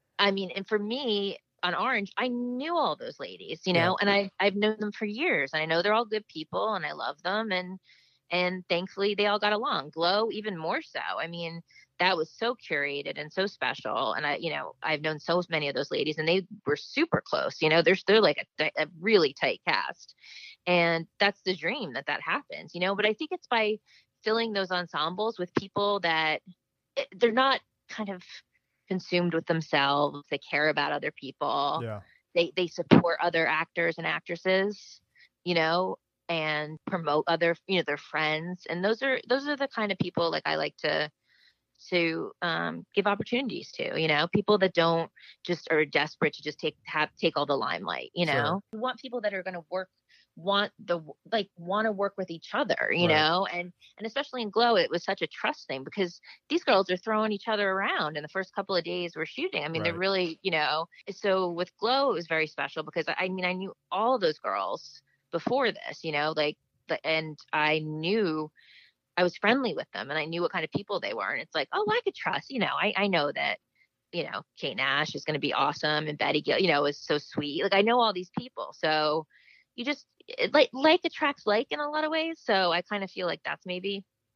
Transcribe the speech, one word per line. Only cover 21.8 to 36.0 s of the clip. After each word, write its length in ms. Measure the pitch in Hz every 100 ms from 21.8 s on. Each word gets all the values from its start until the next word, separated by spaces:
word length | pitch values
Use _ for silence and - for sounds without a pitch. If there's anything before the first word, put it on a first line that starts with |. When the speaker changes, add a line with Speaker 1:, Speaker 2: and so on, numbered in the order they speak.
| 180
Speaker 1:
that 120 | 123 143
that 160 | 139
happens, 520 | - 233 - - -
you 60 | 170
know, 160 | 185 196
but 100 | 214
I 80 |
think 160 | 214 311
it's 160 | 359 -
by 300 | 233 214 214 _ _ _ _
filling 280 | 220 226 226
those 160 | 202 180
ensembles 680 | 180 175 156 160 185 220 220
with 160 | 175
people 460 | - 196 208 202 202
that, 420 | 170 160 156 151 - - _ _ _ -
eh, 60 | - 190
they're 160 | 233
not 280 | 233 262 254 - _ -
kind 220 | - 202
of 120 | 185 - - - _ _ _ -
consumed 460 | 185 - 175 175
with 120 | 165 -
themselves. 760 | 165 160 147 139 143 147 147 -
They 80 | 139
care 300 | - 147 156
about 240 | 147 143
other 200 | 147 151
people. 720 | - 139 - 143 143 143 151
Speaker 2:
Yeah. 180 | 113 104 - _ _
Speaker 1:
They, 180 | 170 170 -
they 100 | 180
support 500 | - 170 180 175 160
other 240 | 170 165 156
actors 500 | 156 165 - 170 170
and 80 | 160
actresses, 920 | 160 - 170 190 190 202 208 - - _ _ - _
you 100 | 180
know, 420 | 170 160 170 185 190